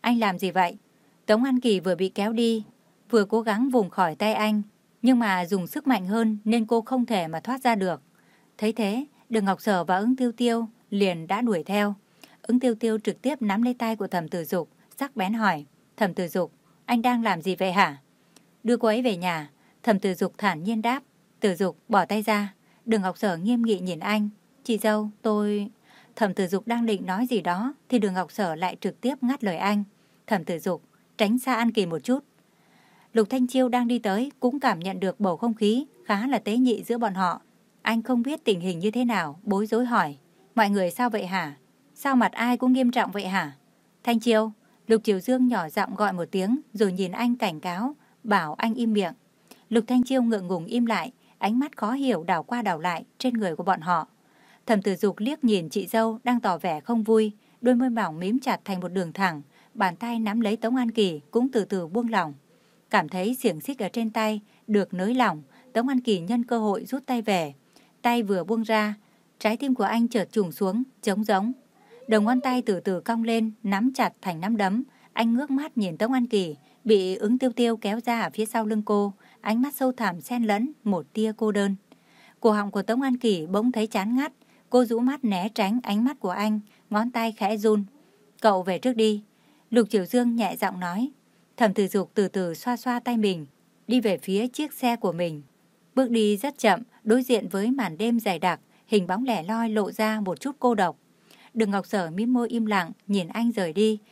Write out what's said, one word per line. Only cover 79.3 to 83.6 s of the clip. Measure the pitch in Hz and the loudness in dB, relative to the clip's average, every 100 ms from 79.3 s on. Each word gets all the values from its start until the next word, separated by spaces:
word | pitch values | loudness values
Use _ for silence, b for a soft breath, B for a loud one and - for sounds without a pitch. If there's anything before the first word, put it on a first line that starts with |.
| b | b
ánh | - 226 | -2 0
mắt | 277 - | 0 -2
sâu | 262 | -2
thẳm | 254 208 175 | 0 -4 -4
xen | - 247 | -6 -2
lẫn | 220 208 269 - | 0 0 -2 -4
một | 208 185 151 | -2 -2 -2
tia | - 220 214 | -2 -2 0
cô | 214 | 0
đơn. | 202 202 190 _ b b b b _ | 0 0 -2 _ b b b b _
Cổ | 226 | 2
họng | 208 202 | 2 0
của | 202 | -4
Tống | 196 240 | -2 0
An | 269 247 | 0 0
Kỳ | 233 180 156 | 2 0 0
bỗng | 196 | 0